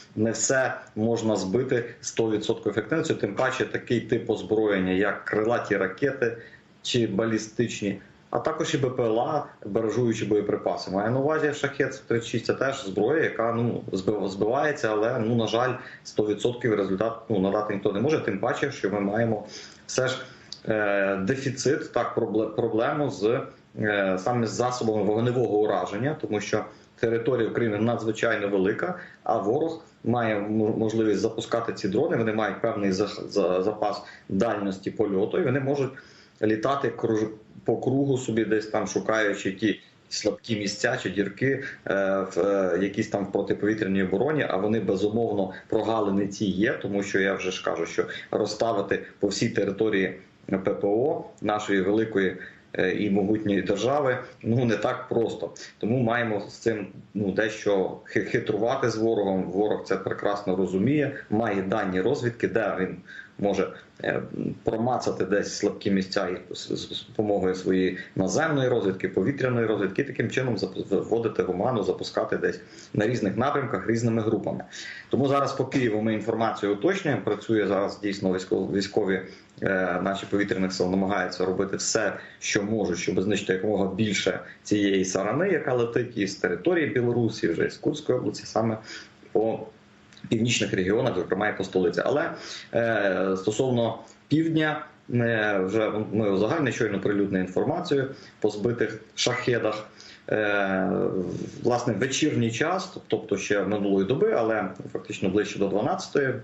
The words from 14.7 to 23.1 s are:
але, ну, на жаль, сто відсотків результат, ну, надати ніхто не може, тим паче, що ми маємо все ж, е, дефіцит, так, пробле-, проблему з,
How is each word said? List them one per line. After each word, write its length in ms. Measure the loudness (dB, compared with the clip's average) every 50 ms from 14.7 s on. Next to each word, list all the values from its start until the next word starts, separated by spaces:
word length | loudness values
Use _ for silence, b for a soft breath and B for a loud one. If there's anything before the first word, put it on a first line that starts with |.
| 0 0 0 0
але, 280 | 2 2 2 2 0 0
ну, 160 | 0 2 2
на 120 | 2 2 2
жаль, 260 | 2 2 2 2 0 -4 B B B B B
сто 240 | -8 0 0 2 2
відсотків 460 | 2 2 0 0 0 2 0 2 2
результат, 400 | 2 2 2 2 0 0 0 -2 -4 -4 -2
ну, 100 | 0 2
надати 340 | 2 4 2 2 0 0 -2
ніхто 180 | 0 0 0
не 80 | 2 2
може, 200 | 2 2 2 2
тим 200 | 0 0 -2 0
паче, 320 | 0 -2 -2 0 -2 -4
що 180 | -4 -2 -4 -2
ми 100 | 0 0
маємо 480 | 0 0 0 2 2 2 0 -2 -4 B B B B B B B B
все 220 | -4 -2 0 0 0
ж, 100 | 0 -4 B B B B B B B -10 -4 -2
е, 480 | 0 2 2 2 2 2 2 2 2
дефіцит, 800 | 0 0 0 0 0 0 -4 -4 0 0 2 2 0 -2 -2 -2
так, 220 | -2 -2 0 0
пробле-, 400 | -2 -2 0 0 0 0 0 0
проблему 540 | -2 -2 0 2 0 0 0 0 0 -2
з, 320 | -2